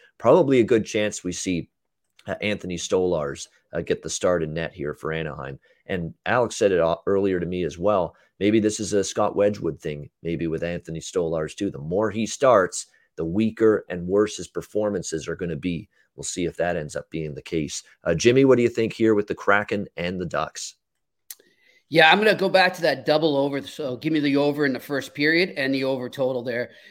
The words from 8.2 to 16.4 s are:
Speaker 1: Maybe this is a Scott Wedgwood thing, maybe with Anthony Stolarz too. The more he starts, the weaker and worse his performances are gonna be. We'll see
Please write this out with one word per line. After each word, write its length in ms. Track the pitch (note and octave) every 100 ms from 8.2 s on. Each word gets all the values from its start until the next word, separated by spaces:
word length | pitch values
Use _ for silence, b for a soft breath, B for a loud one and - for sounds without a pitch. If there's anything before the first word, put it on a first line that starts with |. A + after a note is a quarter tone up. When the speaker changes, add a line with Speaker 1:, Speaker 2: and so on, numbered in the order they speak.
| b _
Speaker 1:
Maybe 200 | G2+ A2
this 200 | G#2+ G#2
is 140 | G2
a 100 | G2+
Scott 320 | F#2+ - G#2 -
Wedgwood 440 | G#2 G#2 F2 D2+
thing, 300 | D#2+ D2 D2 _
maybe 240 | E2 D#2+ E2
with 160 | D#2
Anthony 360 | E2+ F2 - D#2+
Stolarz 560 | - F#2 E2 E2 D#2 -
too. 140 | G2+
The 80 | C#2
more 320 | D2+ F#2 A2
he 160 | G2+ G#2
starts, 640 | - C3+ A2 F2+ - - b b -
the 80 | E2
weaker 600 | F#2+ A2+ A2 A2 G#2 -
and 200 | F2+ F2
worse 300 | G2 G#2+ -
his 100 | F2+
performances 800 | F2 D#2+ G#2+ G#2 F#2+ - D#2+ D2+
are 80 | D#2+
gonna 200 | F2+ D#2
be. 320 | F2+ E2 - _ _ -
We'll 80 |
see 220 | - -